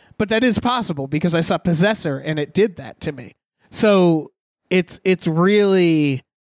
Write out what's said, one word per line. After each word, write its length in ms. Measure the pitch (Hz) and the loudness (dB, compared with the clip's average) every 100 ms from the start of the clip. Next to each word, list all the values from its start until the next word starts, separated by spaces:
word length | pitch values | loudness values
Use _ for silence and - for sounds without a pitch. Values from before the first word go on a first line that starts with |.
| _ _ | _ _
but 120 | 208 | -2
that 140 | 220 | 0
is 140 | 247 208 | 0 0
possible 480 | - 247 220 151 139 | -2 -2 -4 -8 -6
because 280 | 151 175 165 | -2 0 0
I 60 | |
saw 160 | 165 180 | 0 -2
Possessor 600 | - 160 196 220 165 135 | 0 2 2 0 -4 -6
and 220 | 143 156 | -6 -6
it 140 | 147 | -4
did 240 | - 214 165 | 0 -2 -2
that 240 | 131 - | -18 -12
to 100 | - | -10
me. 220 | 143 117 _ _ _ _ | -10 -16 _ _ _ _
So 600 | - 220 196 180 160 147 _ _ _ _ | 0 2 4 4 2 -2 _ _ _ _
it's, 300 | 185 175 - | -2 -2 -6
it's 240 | 190 180 175 | -2 -2 0
really, 960 | 160 180 208 202 190 175 160 147 131 _ _ _ | 0 2 2 2 2 2 2 0 -2 _ _ _